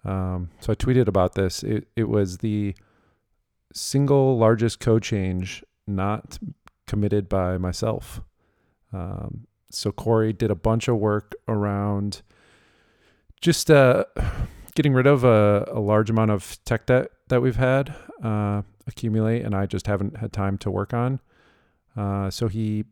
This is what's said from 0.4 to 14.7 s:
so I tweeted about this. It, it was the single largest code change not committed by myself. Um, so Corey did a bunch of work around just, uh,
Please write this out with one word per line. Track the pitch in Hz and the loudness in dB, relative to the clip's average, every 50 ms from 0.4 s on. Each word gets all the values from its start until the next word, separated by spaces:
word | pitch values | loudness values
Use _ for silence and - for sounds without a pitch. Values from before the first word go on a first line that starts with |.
| 90 85 _ _ | -6 -8 _ _
so | - - | -4 -4
I | 107 | -4
tweeted | - - 131 127 127 120 104 | -2 0 2 4 4 4 4
about | 92 95 90 90 - | 4 2 2 2 2
this. | 98 95 90 - - | 0 -2 -2 -2 -6
It, | - 101 110 107 - _ _ | -4 -4 -4 -4 -6 _ _
it | 117 113 - | -4 -2 0
was | 110 104 101 92 90 - | 2 0 0 0 -4 -6
the | - 110 104 104 104 101 92 - _ _ _ _ _ _ _ _ _ _ _ _ _ _ _ _ _ _ | -4 -4 -2 -2 -4 -4 -8 -10 _ _ _ _ _ _ _ _ _ _ _ _ _ _ _ _ _ _
single | - - - - - 139 143 139 143 139 135 135 131 117 | -14 -12 -10 -2 0 0 4 4 4 4 4 4 4 4
largest | 113 110 117 107 117 113 - _ | 6 4 6 4 2 -2 -2 _
code | - 120 113 113 | 2 2 2 2
change | - - 113 101 95 92 92 90 90 92 - - - _ _ _ _ | 2 0 -2 -2 -2 -2 -2 -4 -6 -8 -10 -16 -18 _ _ _ _
not | - 101 95 95 101 107 - - - - - 220 - - _ _ - _ _ _ | -6 -4 -2 -2 -2 -4 -6 -8 -14 -14 -12 -12 -14 -14 _ _ -20 _ _ _
committed | - - 104 104 104 101 104 98 90 | -6 -4 -2 0 0 0 0 0 0
by | - 95 92 90 92 90 | -2 0 0 0 -2 -2
myself. | 92 90 87 - 110 113 110 - - - - - - _ _ _ _ _ _ _ _ _ _ _ _ _ | -2 -4 -4 -4 -4 -4 -4 -6 -8 -12 -14 -16 -16 _ _ _ _ _ _ _ _ _ _ _ _ _
Um, | - 92 87 92 95 92 - - - - 117 _ _ _ _ _ | -12 -10 -10 -8 -10 -10 -10 -10 -12 -14 -16 _ _ _ _ _
so | - - - 104 | -12 -6 -6 -6
Corey | - - - 110 117 110 110 110 | -6 -4 -2 0 2 2 2 0
did | 107 - 117 104 | -2 -2 -2 -2
a | 104 | -2
bunch | 85 - 110 113 113 - - | -2 0 0 0 0 0 -2
of | 120 107 | -2 0
work | 104 107 104 104 - _ - - _ - | 0 0 0 -2 -4 _ -20 -14 _ -6
around | 113 104 104 104 101 101 101 104 101 101 101 104 95 - _ _ _ _ _ _ _ _ _ _ _ _ _ _ _ _ _ _ _ _ _ _ - _ | -4 -2 -2 -2 -2 -2 -2 -2 -2 -2 -4 -6 -8 -10 _ _ _ _ _ _ _ _ _ _ _ _ _ _ _ _ _ _ _ _ _ _ -18 _
just, | - 170 160 - - - | 0 0 0 2 4 6
uh, | 156 143 135 127 127 - - - _ - - - - - - - - - - - | 6 8 8 6 6 4 0 -2 _ -4 -4 -4 -4 -4 -8 -8 -8 -20 -20 -6